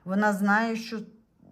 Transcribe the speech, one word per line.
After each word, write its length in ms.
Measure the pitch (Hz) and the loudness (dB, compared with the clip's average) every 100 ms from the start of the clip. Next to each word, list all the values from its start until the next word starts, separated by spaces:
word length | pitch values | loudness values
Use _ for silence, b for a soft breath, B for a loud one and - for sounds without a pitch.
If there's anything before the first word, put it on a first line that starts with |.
| 180 | -4
Вона 280 | 196 214 | 0 2
знає, 420 | 196 202 214 226 226 | 2 2 2 2 -4
що 240 | - 220 220 - _ _ - | -6 -10 -12 -20 _ _ -20